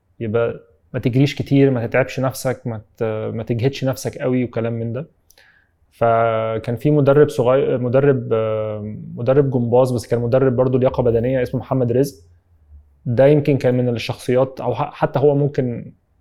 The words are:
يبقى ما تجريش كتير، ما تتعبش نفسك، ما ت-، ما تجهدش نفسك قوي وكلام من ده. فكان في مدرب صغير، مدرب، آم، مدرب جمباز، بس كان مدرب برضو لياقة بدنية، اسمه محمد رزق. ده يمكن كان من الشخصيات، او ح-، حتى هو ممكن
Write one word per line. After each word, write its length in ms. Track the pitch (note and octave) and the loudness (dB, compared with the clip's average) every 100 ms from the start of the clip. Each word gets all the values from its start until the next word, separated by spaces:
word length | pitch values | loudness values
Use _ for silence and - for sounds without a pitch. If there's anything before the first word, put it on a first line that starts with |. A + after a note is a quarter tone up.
| _ - | _ -10
يبقى 400 | A2+ A2+ A#2 - - _ _ | -4 -2 -2 -4 -14 _ _
ما 60 | C3 | -6
تجريش 340 | B2+ B2 C#3+ | -2 2 2
كتير، 360 | - - C#3 C#3 | 0 0 4 4
ما 160 | B2 A2+ | 2 0
تتعبش 340 | B2+ C3+ - | 0 -2 -2
نفسك، 460 | B2+ - C3 A#2 A#2+ | -4 -4 -6 -6 -6
ما 140 | A2 - - | -10 -12 -6
ت-، 60 | A2+ G#2+ A2 | -4 -4 -6
ما 80 | A2 | -6
تجهدش 420 | A2 A#2 C3 - | -4 -2 -2 -2
نفسك 340 | C3 B2+ A#2+ - | -4 -4 -8 -6
قوي 260 | C3 B2+ | -2 -2
وكلام 280 | A#2+ A#2+ A2+ | -2 -4 -4
من 200 | A#2 A#2 | -4 -6
ده. 140 | A#2 E3 _ _ _ _ _ _ _ _ | -8 -10 _ _ _ _ _ _ _ _
فكان 840 | _ A#2 A2+ A#2 A2 A2+ A2+ A2+ A#2 | _ 2 4 2 0 -2 -4 -4 -2
في 140 | D3+ | 0
مدرب 380 | D3+ C3+ C#3+ D3 | 4 4 6 4
صغير، 500 | C#3 A#2+ C3+ D3+ C3 | 4 2 2 2 0
مدرب، 540 | B2 C3 C#3+ C3+ A#2+ | 0 2 4 2 0
آم، 680 | A2+ A2 G#2+ G#2+ G#2+ G#2 G#2+ G2+ | -2 0 -2 -4 -6 -8 -12 -12
مدرب 360 | - A#2+ C3+ C3+ | -4 0 2 2
جمباز، 420 | B2+ A#2+ B2 C3 | 0 2 2 2
بس 140 | A#2+ - | 0 -2
كان 140 | A#2 | -2
مدرب 360 | A#2+ C3 C3+ A#2+ | 0 2 2 2
برضو 220 | B2+ B2+ | 0 2
لياقة 240 | B2+ - | 0 0
بدنية، 400 | B2 A2+ B2 C3 | 0 0 0 -2
اسمه 180 | B2 B2+ | -2 -4
محمد 320 | - C3+ A#2+ | -4 -2 0
رزق. 320 | A#2 C#3+ - _ _ _ _ _ - - _ - | 2 0 -4 _ _ _ _ _ -20 -20 _ -4
ده 200 | A#2+ C#3 | 4 4
يمكن 320 | D3+ D3 C3+ | 4 2 0
كان 160 | B2+ | 0
من 140 | B2 B2 | 0 0
الشخصيات، 720 | A#2 - - - B2 C3 - | -4 -6 -8 -2 0 0 -2
او 140 | A#2 | -6
ح-، 200 | B2 C#3+ | -4 -6
حتى 240 | - B2+ C3 | -4 -4 2
هو 160 | D3 | 2
ممكن 580 | C#3+ C#3+ C#3+ B2+ A#2 - - _ _ | 2 0 -2 -4 -6 -12 -20 _ _